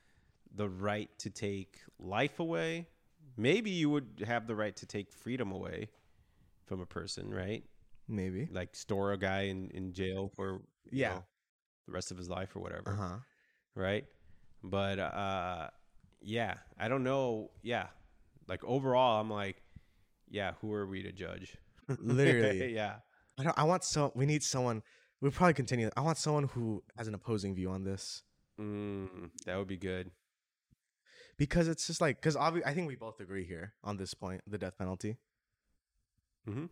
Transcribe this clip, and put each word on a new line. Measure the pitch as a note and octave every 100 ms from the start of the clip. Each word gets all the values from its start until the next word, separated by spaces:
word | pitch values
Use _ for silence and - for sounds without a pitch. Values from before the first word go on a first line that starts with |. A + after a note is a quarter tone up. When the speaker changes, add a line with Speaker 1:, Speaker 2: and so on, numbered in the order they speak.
| _ _ _ _ -
Speaker 1:
the | G2 G#2
right | F#2 G2+ G#2 - -
to | G#2
take | - G2+ G2 F#2 - - -
life | F2+ G#2 C#3+ -
away. | E3 E3 E3 E3 E3+ _ _ _ D3 A#2+
Maybe | A#2+ G3+ G#3+
you | F3+ D3
would | D3 B2+ -
have | G#2 A#2 A2
the |
right | G#2+ G#2+ -
to | -
take | G#2 G2
freedom | - A2+ B2+ G#2
away | F#2+ F2+ F2 A2 - _ - _ _ - - -
from | F#2+
a | F2
person, | F2+ F2 - G2
right? | G2+ F#2+ G#2+ - - - - -
Speaker 2:
Maybe. | G#2+ F#2 F#2 D3
Speaker 1:
Like, | F#2 F2+ -
store | - G2 G2
a | G2
guy | F#2+ F#2+ G2
in, | F#2+ F#2
in | F2 F#2+
jail | F2+ F#2+ F#2+ G2 -
for, | F#2+ F#2+ G#2 _
you | - C3
Speaker 2:
Yeah. | A#2
Speaker 1:
know, | F#2 F#2 _ _ _ _ _ -
the |
rest | F2+ -
of | F2+
his | F2
life | F2+ F#2+
or | F#2+
whatever. | F2+ - -
Speaker 2:
Uh-huh. | G2+ F#2 G2 - _ _ _ _
Speaker 1:
Right? | G2 F#2+ G#2 C#3 - - - - -
But, | F#2 G2 G2 G2
uh, | E2 - G2 F#2+ F2+ F2 D2 - _ - - _
yeah, | - A2+ G#2+ - - -
I | A2
don't | C3+
know. | B2+ C3+ B2+ A2 - -
Yeah. | A2+ A#2 F#2 - - - - - -
Like, | F#2
overall, | - C3 C3+ B2 B2+ G#2+
I'm | A2
like, | G#2 G2 - - - - _ _ _ _
yeah, | G2+ F#2+ -
who | G#2+
are | G#2 G2
we | F#2+
to | F#2+
judge? | F#2 F2 F#2 F#2 - - - -
<laughs> | C3
Speaker 2:
Literally. | A2 B2 C#3 A#2+ A2+ F#2+ B2+ A2
Speaker 1:
Yeah. | G#2 G#2 - _ _ -
Speaker 2:
I |
don't, | D3 -
I |
want | D3+ F3+
so, | - D#3 C#3+ A#2+
we | C#3+
need | D3+
someone, | - C3+ B2 A2 - - _ _
we'll | C#3
probably | - F3+
continue. | D3 B2+ B2 A2 -
I |
want | C#3+ B2+
someone | D#3 D3 C#3
who | A#2+ A2+ G#2 - -
has | A2
an |
opposing | G2+ - G#2+ G2
view | F#2+ F#2
on | F#2+
this. | F#2+ F#2+ - - - _ _ -
Speaker 1:
Mm, | G#2 G#2 G#2 G2 F#2+ F#2 F2 - -
that | F#2
would | G2
be | F#2
good. | F#2 F#2 F#2 - _ _ _ _ _ _ _ _ _ - - -
Speaker 2:
Because | D3 F3 E3
it's | D#3 -
just | E3
like, | D#3+ A#2+
'cause | D#3+ C#3+
obvi-, | D3+ E3+ D#3+
I |
think | D3 E3
we | A#2+
both | A2+ -
agree | F#2 G2
here | F#2 E2+ G2 -
on | G#2 G2+
this | F#2
point, | - F#2+ F#2
the | - G2+
death | F#2 -
penalty. | F#2 F#2 G#2+ A2+ _ _ _ _ _ _ _ _ _ _ _ _ A2+
Speaker 1:
Mm-hmm. | A2 E3+